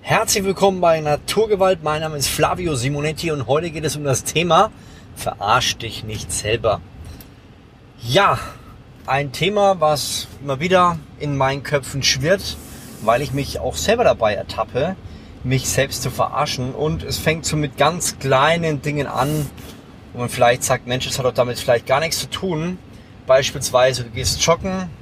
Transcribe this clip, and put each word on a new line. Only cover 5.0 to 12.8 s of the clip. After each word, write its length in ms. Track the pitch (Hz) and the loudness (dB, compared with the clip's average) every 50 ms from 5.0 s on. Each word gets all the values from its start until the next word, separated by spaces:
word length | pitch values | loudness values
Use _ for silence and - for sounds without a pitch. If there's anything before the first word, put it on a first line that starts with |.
| - - - | -20 -20 -14
Verarsch 640 | - - - - - 98 101 117 127 123 - 113 | -6 -6 -6 -6 -4 0 2 4 4 4 0 -4
dich 260 | - 113 110 - - - | -4 -8 -10 -10 -10 -10
nicht 280 | 110 110 107 - - | -8 -8 -8 -8 -6
selber. 480 | - - - 104 117 113 113 113 101 92 - - - - - - - - - - - - - - - - - - - - - - - - - | -8 -4 -2 -2 -2 0 2 0 0 0 -4 -14 -18 -18 -16 -16 -16 -16 -18 -20 -20 -20 -20 -20 -20 -20 -20 -20 -20 -20 -20 -20 -20 -12 -6
Ja, 340 | 113 131 185 202 180 139 117 - - - - - - - - - - - - - | 2 2 4 4 4 2 0 -4 -10 -14 -16 -20 -20 -20 -20 -20 -20 -20 -16 -6
ein 240 | - 127 143 143 139 | -2 -2 -2 -2 -4
Thema, 500 | 123 - 156 185 208 208 202 196 190 170 | -4 -2 -2 0 2 4 4 4 4 4
was 460 | 160 151 151 135 - - - - - - - - 139 | 2 2 2 0 -2 -4 -6 -6 -8 -10 -14 -12 -6
immer 160 | 143 135 131 | -6 -4 -2
wieder 400 | 156 - 185 180 180 175 170 160 147 - - - | 0 2 4 6 6 4 2 0 -8 -12 -12 -8
in 160 | 147 147 143 | -6 -4 0
meinen 280 | 135 135 135 139 143 123 | 2 2 2 0 -2 -4
Köpfen 400 | - 151 143 131 - - 139 127 | -2 -2 -2 -2 -2 -6 0 0
schwirrt, 520 | - - 139 131 160 190 196 - - - - - - - - | 0 0 2 2 2 2 2 0 -8 -10 -12 -14 -16 -16 -16